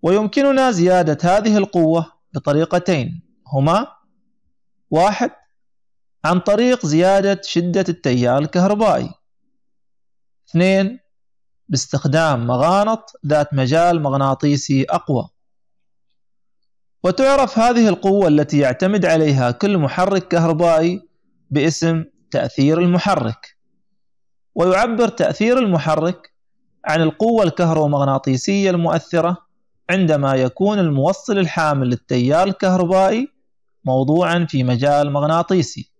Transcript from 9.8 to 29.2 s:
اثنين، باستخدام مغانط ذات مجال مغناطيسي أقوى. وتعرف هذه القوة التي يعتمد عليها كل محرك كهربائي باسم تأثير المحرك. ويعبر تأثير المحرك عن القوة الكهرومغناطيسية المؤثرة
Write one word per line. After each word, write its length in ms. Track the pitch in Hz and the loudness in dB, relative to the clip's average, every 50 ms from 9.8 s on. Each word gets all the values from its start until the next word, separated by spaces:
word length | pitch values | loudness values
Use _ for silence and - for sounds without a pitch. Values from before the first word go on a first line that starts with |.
| _ _ _ _ _ _ _ _ _ _ _ _ _ _ | _ _ _ _ _ _ _ _ _ _ _ _ _ _
اثنين، 500 | _ 165 175 185 190 190 196 196 240 254 _ _ _ _ _ _ _ _ _ _ _ _ _ _ | _ 0 2 2 2 2 0 -2 -4 -10 _ _ _ _ _ _ _ _ _ _ _ _ _ _
باستخدام 800 | 175 127 - - - 139 - 147 131 156 165 160 143 120 117 117 | -6 -6 -6 -4 -6 -4 -2 0 0 2 2 2 0 -2 -2 -2
مغانط 640 | 123 123 135 160 180 196 208 214 226 220 - - - - - | -2 0 2 2 2 2 0 0 -2 -4 -6 -16 -20 -12 -6
ذات 280 | 139 143 151 147 - - | -2 0 0 0 -2 -2
مجال 480 | 139 131 123 139 160 170 175 175 165 | -2 -2 0 2 2 2 2 2 0
مغناطيسي 840 | 151 139 135 139 139 135 135 - - 147 143 139 - - 143 135 135 - | -2 -2 -2 0 0 0 -2 0 0 0 0 0 -2 -2 0 -2 0 0
أقوى. 400 | - 175 - - 143 123 - - _ _ _ _ _ _ _ _ _ _ _ _ _ _ _ _ _ _ _ _ _ _ _ _ _ _ _ _ _ _ _ _ _ _ - | -4 -6 -4 -2 -4 -4 -4 -6 _ _ _ _ _ _ _ _ _ _ _ _ _ _ _ _ _ _ _ _ _ _ _ _ _ _ _ _ _ _ _ _ _ _ -4
وتعرف 560 | 180 185 - 269 269 277 277 269 226 - 220 | -4 -2 0 2 2 2 2 0 0 0 0
هذه 280 | 226 240 247 240 226 220 | 2 2 4 4 4 2
القوة 400 | 185 175 - 196 196 202 196 170 | 2 0 0 0 2 2 2 2
التي 320 | 147 147 147 147 - 147 | 2 2 2 0 0 0
يعتمد 460 | 143 131 123 - 185 185 202 214 170 | 0 0 0 0 -2 0 0 0 0
عليها 460 | - 165 160 160 151 143 135 127 120 | 2 2 2 2 2 2 2 0 0
كل 260 | 120 - - 196 208 185 | -2 -2 -2 0 0 0
محرك 500 | 151 135 - - 180 202 196 196 180 - | -2 -2 -2 -2 -2 0 0 -2 -2 -2
كهربائي 840 | - 170 165 165 165 156 175 170 165 160 160 170 180 202 - _ _ _ _ _ _ _ _ _ | -2 0 2 2 0 2 2 2 2 2 2 0 -2 -4 -10 _ _ _ _ _ _ _ _ _
باسم 540 | 139 147 147 165 151 - - 165 165 160 160 - _ _ _ _ | -2 0 0 0 -2 -2 -4 -2 -2 -2 -4 -8 _ _ _ _
تأثير 480 | - 139 123 123 - - 135 143 156 165 | -4 -4 -4 -4 -2 0 2 2 2 2
المحرك. 760 | 175 175 175 180 - 202 196 160 127 113 117 - - - _ _ _ _ _ _ _ _ _ _ _ _ _ _ _ _ _ _ _ _ _ | 2 2 2 0 0 0 -2 -2 -2 -6 -8 -8 -14 -20 _ _ _ _ _ _ _ _ _ _ _ _ _ _ _ _ _ _ _ _ _
ويعبر 520 | - 165 185 185 190 226 240 233 214 240 220 | -2 -2 0 0 0 0 -2 0 0 -2 -2
تأثير 500 | - - 175 - 139 - 208 226 247 254 | 0 -2 -2 -2 -2 -2 0 0 2 0
المحرك 760 | 254 208 180 160 139 160 156 156 156 170 185 - _ - _ _ _ _ _ _ _ _ _ _ _ | 0 0 0 0 0 0 -2 0 -2 -4 -4 -6 _ -20 _ _ _ _ _ _ _ _ _ _ _
عن 160 | 156 151 160 | -2 0 0
القوة 420 | 165 160 156 _ 220 226 233 226 208 | 0 0 0 _ -2 0 2 2 2
الكهرومغناطيسية 1300 | 170 151 - 175 165 160 160 156 147 147 139 139 139 135 135 - - 131 127 - - 196 202 196 190 | 0 0 0 0 0 2 2 0 0 0 0 0 0 0 -2 -2 -2 -4 -2 -2 -2 -2 0 0 0
المؤثرة 760 | 180 175 170 170 156 165 - - - 170 | 0 0 0 0 -2 -2 -4 -2 -2 -2